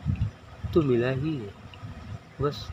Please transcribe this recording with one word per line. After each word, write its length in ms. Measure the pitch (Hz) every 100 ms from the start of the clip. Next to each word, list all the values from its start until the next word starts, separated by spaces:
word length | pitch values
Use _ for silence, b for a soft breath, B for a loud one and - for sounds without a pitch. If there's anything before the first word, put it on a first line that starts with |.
| -
है। 220 | - 104 - - - -
तो 80 | 180
मिला 280 | 147 120 123
ही 260 | 135 151 147
है, 160 | 104 - - - - - - - - -
बस 260 | 139 139 -